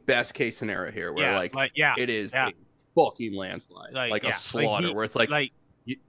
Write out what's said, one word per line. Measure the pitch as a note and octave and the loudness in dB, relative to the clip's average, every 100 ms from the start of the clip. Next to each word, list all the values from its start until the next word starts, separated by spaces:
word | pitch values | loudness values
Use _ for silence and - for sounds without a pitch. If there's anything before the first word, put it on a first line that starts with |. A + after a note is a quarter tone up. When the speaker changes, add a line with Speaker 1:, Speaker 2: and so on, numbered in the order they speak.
| - | 0
Speaker 1:
best | B2 A#2 | 2 2
case | - B2 - | -2 -2 -2
scenario | A2 F#2 F2+ | -4 -4 -6
here, | - F2 | -6 -6
where, | D2+ C#3 | 0 2
Speaker 2:
yeah, | G2+ | 2
Speaker 1:
like, | F2 | 0
Speaker 2:
like, | C3+ C3 D3 | -2 -2 2
yeah, | D3+ B2+ | 2 4
Speaker 1:
it | B2 | 0
is | A2 G#2 | 0 -2
Speaker 2:
yeah. | C3 B2 | 0 -2
Speaker 1:
a | - - _ _ - | -2 -18 _ _ 4
fucking | C3 - A#2 G2 | 4 2 -6 -4
landslide, | F#2 F#2 - - - | -6 -8 -10 -16 -12
Speaker 2:
Like, | C3 B2 | -4 -2
Speaker 1:
like | G#2+ | 0
Speaker 2:
yeah, | A#2+ | 0
Speaker 1:
a | |
slaughter, | G#2 - B2+ A2 G#2 F2+ | -2 -2 0 2 2 0
Speaker 2:
like, | |
he, | G2+ | -2
Speaker 1:
where | |
it's | A2 C3 | -2 2
like, | A#2 | 2
Speaker 2:
like, | D3 C3+ - _ _ - | 2 0 -4 _ _ -10
Speaker 1:
y-, | C3 | -10